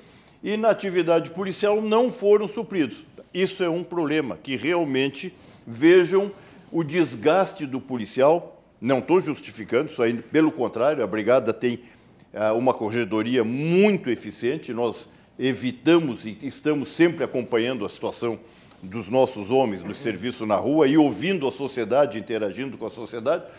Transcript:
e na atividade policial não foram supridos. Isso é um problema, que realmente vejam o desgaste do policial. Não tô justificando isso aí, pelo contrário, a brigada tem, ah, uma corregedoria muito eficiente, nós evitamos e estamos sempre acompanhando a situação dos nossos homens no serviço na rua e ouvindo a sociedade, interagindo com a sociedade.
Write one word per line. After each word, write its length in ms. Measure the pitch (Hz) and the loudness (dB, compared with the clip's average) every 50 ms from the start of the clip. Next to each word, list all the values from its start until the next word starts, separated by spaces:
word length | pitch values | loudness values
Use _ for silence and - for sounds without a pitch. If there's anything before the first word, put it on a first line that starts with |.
| - - - - _ - - _ - | -20 -20 -20 -20 _ -20 -20 _ -6
e 140 | 180 208 220 | -6 -4 0
na 120 | 220 226 | 2 2
atividade 640 | 196 202 - 196 175 180 170 160 170 160 151 143 | 2 2 0 -2 0 0 2 4 4 2 2 -2
policial 500 | - 185 202 190 180 - 202 208 208 220 | -6 -8 -6 -6 -4 -2 0 0 2 0
não 300 | 220 214 214 226 254 247 | 0 2 2 4 2 2
foram 360 | - - 196 202 208 208 214 190 | 0 0 4 6 6 6 4 0
supridos. 580 | - 233 226 - 196 180 147 113 - - - - - - - _ - | -6 -8 -8 -4 -2 0 0 -2 -4 -8 -16 -20 -20 -20 -20 _ -4
Isso 300 | 180 190 185 - - 185 | -2 -2 -2 0 -2 -2
é 60 | 170 | 0
um 140 | 160 175 175 | 0 -2 -4
problema, 540 | 170 175 175 160 143 151 156 143 120 87 80 | -4 -4 -2 -2 0 0 0 0 -2 -6 -10
que 160 | - 139 131 117 | -8 -6 -6 -2
realmente 760 | 110 151 175 175 170 143 131 131 135 139 135 - - 185 - - - - - - - | 0 0 0 0 0 0 0 0 0 0 -2 -6 -10 -12 -14 -16 -20 -20 -20 -20 -18
vejam 640 | 120 117 113 139 165 180 185 175 156 185 196 202 202 202 - - - - - - - | -16 -2 4 6 8 8 8 8 6 4 2 0 0 -4 -12 -20 -20 -20 -20 -14 -6
o 120 | - 165 165 | -4 -4 -4
desgaste 840 | 139 156 180 160 131 127 113 104 147 160 190 190 180 - - 151 | -2 0 0 0 0 -2 0 2 4 4 4 4 0 -2 -6 -8
do 140 | 135 123 131 | -6 -6 -8
policial. 840 | 120 - 131 120 107 95 - 123 131 147 165 175 165 - - - _ _ _ _ | -6 -6 -6 -6 -6 -4 0 4 4 4 4 4 0 -6 -16 -20 _ _ _ _
Não 220 | 117 120 135 127 | -2 0 0 0
tô 180 | - - 165 190 | 2 2 2 2
justificando 680 | 170 151 139 - - - 104 - 104 87 110 120 156 147 | 2 0 -4 -8 -10 -14 -14 -14 -6 -2 0 0 0 -2
isso 140 | - - 120 | -2 0 0
aí, 100 | 113 120 | 0 0
pelo 380 | 113 - - - 151 160 156 | -2 -4 -2 2 2 2 2
contrário, 520 | 151 139 123 104 - 113 120 143 156 143 113 | 2 0 -4 -4 -2 0 0 0 0 0 -2
a 40 | 98 | -2
brigada 460 | 101 110 101 107 123 131 117 113 107 | -2 -2 2 4 4 4 4 0 -2
tem, 260 | - 123 120 120 117 - - - _ _ _ _ _ _ _ - | -2 -2 -4 -4 -4 -8 -16 -20 _ _ _ _ _ _ _ -8
ah, 200 | 101 107 107 110 | -4 -2 0 0
uma 200 | 120 123 127 120 | 2 2 2 0
corregedoria 680 | - 117 104 110 120 120 95 110 110 107 120 127 127 113 | 0 -2 -4 -2 -2 -2 0 0 -2 -2 0 0 0 0
muito 680 | 110 120 139 151 165 170 185 202 214 202 175 - 131 | 0 -2 -2 -2 0 4 4 4 4 4 2 -2 -4
eficiente, 640 | 113 - - 107 98 - - 117 147 160 156 - 117 | -4 -4 -6 -10 -10 -6 -4 -4 -4 -4 -6 -8 -6
nós 360 | 113 120 113 104 - - - - - _ _ _ - | -4 -2 -2 -4 -6 -12 -20 -20 -20 _ _ _ -4
evitamos 840 | 120 131 127 98 107 127 123 - 120 151 170 175 165 135 113 - - | -2 -2 -2 -2 -4 -6 -6 -2 2 4 4 4 4 2 -4 -6 -8
e 120 | 113 101 98 143 | -12 -12 -10 -10
estamos 460 | 135 - - - 151 151 147 127 - | -12 -10 -6 -2 -2 -2 -2 -2 -4
sempre 340 | - - 165 175 156 - 131 | 0 2 2 2 2 0 -4
acompanhando 640 | 110 - 131 117 - 123 117 113 123 131 117 101 | -4 -4 -4 -4 -2 0 0 0 0 -2 -4 -6
a 40 | 92 | -8
situação 480 | - - - 104 - - 117 117 110 101 - - - - - - - - - | -8 -8 -8 -8 -6 -4 -6 -6 -6 -6 -10 -18 -20 -20 -20 -20 -20 -20 -16
dos 260 | 92 95 117 104 92 | -12 -10 -10 -6 0
nossos 400 | 120 131 131 - - 107 101 92 | 2 2 4 2 2 -4 -4 0
homens 320 | 123 135 135 113 98 92 | 2 2 2 2 0 -4
no 140 | 85 98 101 | -8 -10 -10
serviço 500 | - 139 147 104 82 101 123 113 - 113 | -6 -6 -6 -6 -4 -6 -8 -8 -6 -2
na 120 | 107 104 92 | 0 0 0
rua 300 | 90 117 147 156 151 135 | 0 2 2 4 4 4
e 100 | 147 160 | 6 4
ouvindo 500 | 151 139 110 92 131 185 196 175 139 127 | 4 4 2 -2 -2 -2 -2 -2 -2 -4
a 40 | |
sociedade, 680 | - - 143 131 - 127 113 101 120 139 147 139 113 110 | -4 -4 -8 -8 -6 -6 -4 0 2 2 2 2 0 -6
interagindo 580 | 98 - 113 110 107 98 90 104 131 139 107 - | -8 -6 -4 -4 -4 -4 -4 -6 -8 -10 -10 -10
com 80 | 110 | -10
a 60 | 107 | -10
sociedade. 520 | - 120 117 - - 120 110 135 160 185 - - - | -10 -12 -12 -12 -10 -6 -4 -2 -2 -2 -4 -10 -20